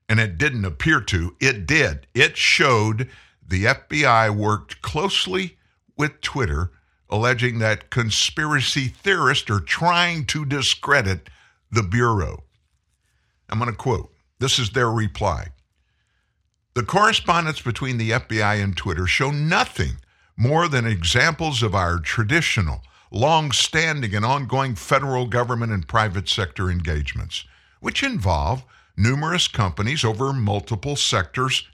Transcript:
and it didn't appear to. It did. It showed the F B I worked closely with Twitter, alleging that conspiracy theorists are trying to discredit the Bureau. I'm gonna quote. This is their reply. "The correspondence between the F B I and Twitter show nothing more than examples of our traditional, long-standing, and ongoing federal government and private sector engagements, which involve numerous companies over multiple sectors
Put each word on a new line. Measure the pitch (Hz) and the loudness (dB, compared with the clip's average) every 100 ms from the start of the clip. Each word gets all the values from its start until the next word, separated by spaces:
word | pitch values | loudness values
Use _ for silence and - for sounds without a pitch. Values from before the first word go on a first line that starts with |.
| - | -2
and | 110 | 0
it | 110 82 | 0 0
didn't | 151 120 95 | -2 -2 -4
appear | 71 156 156 | -2 2 2
to. | 107 90 87 - | 2 -2 -2 -2
It | 135 110 80 | -2 0 0
did. | 151 113 71 - | 2 2 -2 -4
It | 117 160 - | 0 2 2
showed | - - 151 113 107 110 127 - - _ - | 2 4 4 4 2 -2 -6 -10 -20 _ -4
the | 92 110 | 0 2
F | 135 - | 0 -2
B | 151 139 | 0 4
I | 113 110 | 4 4
worked | 104 104 104 - - | 2 0 0 -4 -14
closely | - 151 196 - 190 185 185 - _ _ _ - | -6 -2 0 -2 -2 -4 -6 -10 _ _ _ -4
with | 147 - | -4 -4
Twitter, | - 143 113 76 90 - _ _ - | -8 -2 -2 0 -4 -8 _ _ -6
alleging | 104 117 120 123 113 | 0 2 2 0 0
that | 110 104 - | 0 0 -2
conspiracy | 127 113 - - - 151 147 120 147 127 | -2 0 0 -2 -2 0 0 0 -2 -4
theorists | - 196 185 135 139 - | -4 0 2 2 2 0
are | 104 | -2
trying | 80 - 165 175 175 165 135 | 0 0 2 4 2 0 -4
to | 156 147 | -6 -4
discredit | 143 123 - - 143 98 90 - - _ _ - | -2 0 -2 2 2 2 -2 -6 -20 _ _ -4
the | 113 | -2
Bureau. | 92 117 120 107 78 - - _ _ _ _ _ _ _ _ _ - | 0 2 2 2 -2 -6 -16 _ _ _ _ _ _ _ _ _ -8
I'm | 107 | -4
gonna | 120 | -4
quote. | 107 135 98 - _ _ - | -4 -2 -2 -4 _ _ -6
This | 131 - | -2 0
is | 113 | 0
their | 131 117 | 0 2
reply. | 113 107 - 101 65 50 - _ _ _ _ _ _ _ _ _ _ _ | 2 -2 0 -2 -2 -8 -16 _ _ _ _ _ _ _ _ _ _ _
"The | 131 | -6
correspondence | 110 190 214 214 - 170 160 147 | 0 4 4 4 0 0 0 -4
between | 123 110 131 120 | -4 -4 -2 -2
the | 113 | 0
F | 117 - | 0 0
B | 110 | 0
I | 104 104 | 2 2
and | 101 90 | 0 -2
Twitter | 98 82 90 | -4 -2 0
show | - 139 | 0 0
nothing | 147 151 196 254 - 73 58 - _ _ - | 0 0 0 0 -2 -4 -4 -12 _ _ 0
more | 120 156 170 | 2 4 2
than | 135 113 | 2 0
examples | 101 85 123 156 156 160 127 | 0 0 2 2 2 -2 0
of | 113 | 0
our | 95 85 85 | 0 0 0
traditional, | 78 - 104 165 156 - 80 65 - _ _ | -2 -2 0 2 0 0 -2 -4 -10 _ _
long-standing, | 101 139 160 151 113 - 160 165 151 113 | 0 2 2 0 -2 0 0 0 0 -2
and | 104 113 | 0 0
ongoing | 143 123 131 135 107 | 0 -2 -2 -2 -4
federal | - 139 139 127 123 | 0 0 2 -2 0
government | 120 120 120 117 | 0 0 -2 -2
and | 101 78 | -2 0
private | 117 110 95 87 | 2 2 0 -2
sector | - 92 - 92 | -2 -2 -2 -2
engagements, | 87 82 78 71 - - - - _ _ _ | -2 -2 -2 -4 -6 -8 -10 -12 _ _ _
which | 320 - | -8 -4
involve | 277 214 98 78 73 131 - _ _ - | -2 -2 0 0 0 -2 -6 _ _ 0
numerous | 110 139 156 175 - | 2 2 0 0 -2
companies | - 98 - 104 151 | 0 -2 0 -4 -2
over | 117 107 135 | -2 0 -2
multiple | 135 101 101 - 107 143 143 | 0 0 0 -2 -6 -4 -2
sectors | - 110 87 - 131 - - | 0 0 -2 -2 -2 -2 -6